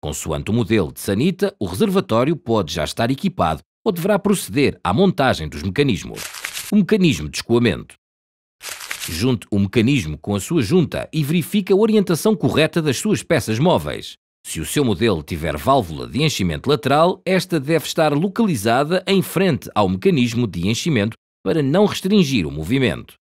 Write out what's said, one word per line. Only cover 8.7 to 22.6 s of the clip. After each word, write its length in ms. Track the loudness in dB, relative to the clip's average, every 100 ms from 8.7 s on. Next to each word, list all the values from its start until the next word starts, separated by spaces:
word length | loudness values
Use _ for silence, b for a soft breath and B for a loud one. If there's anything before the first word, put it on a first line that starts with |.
| -14 -14 -12 -8
Junte 400 | -2 -2 -2 -2
o 80 | -2
mecanismo 580 | 0 2 2 2 -2 -8
com 200 | -4 -4
a 20 |
sua 240 | -2 -2
junta 460 | 2 2 2 -2 -4
e 120 | -4
verifique 480 | 0 0 0 -2 2
a 40 | 2
orientação 600 | 4 2 2 0 0 2
correta 440 | 2 2 0 0
das 180 | -2 -2
suas 220 | 0 -2
peças 380 | 0 -2 0 0
móveis. 540 | 2 2 0 -8 -12 -20 _ _ -12
Se 140 | -8
o 60 | -4
seu 180 | 0
modelo 400 | 0 2 2 0
tiver 320 | -4 -6 -4 -2
válvula 520 | 2 2 2 -8 -6
de 140 | -2
enchimento 480 | -2 0 -2 -2 0
lateral, 500 | 0 2 4 2 0
esta 340 | -2 -2 0 -4
deve 260 | 0 -2
estar 280 | 0 0 2
localizada 880 | 2 0 0 0 0 2 2 2 -2
em 160 | 0 0
frente 480 | 0 0 0 0 -4
ao 140 | 0 0
mecanismo 580 | 2 2 2 0 0 -2
de 220 | -2 -2
enchimento 480 | -2 0 0 0 -4 _ _
para 180 | -2 0
não 200 | 2 2
restringir 640 | 2 0 2 4 4 2 -2
o 40 |
movimento. 640 | -6